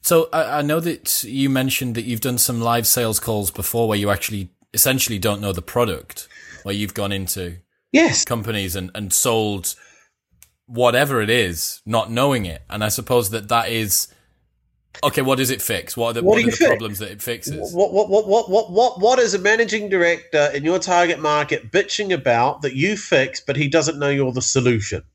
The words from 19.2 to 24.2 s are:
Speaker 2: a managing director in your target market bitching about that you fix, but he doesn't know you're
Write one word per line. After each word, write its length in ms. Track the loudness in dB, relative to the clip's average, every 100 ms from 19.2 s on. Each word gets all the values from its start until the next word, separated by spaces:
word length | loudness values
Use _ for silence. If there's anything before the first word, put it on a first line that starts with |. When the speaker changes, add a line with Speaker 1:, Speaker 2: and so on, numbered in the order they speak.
| 4
Speaker 2:
a 60 | 2
managing 480 | 2 4 2 0 0
director 640 | 2 2 2 0 2 2
in 120 | 0 0
your 140 | 0
target 400 | 2 2 2 0
market 500 | 0 0 0 -2 0
bitching 420 | 0 0 -4 -2
about 480 | 0 2 4 4 2
that 120 | -4 0
you 220 | 0 -2
fix, 420 | 2 2 2 -4
but 160 | -4 -2
he 140 | 2
doesn't 300 | 2 0 0
know 100 | 0
you're 240 | 2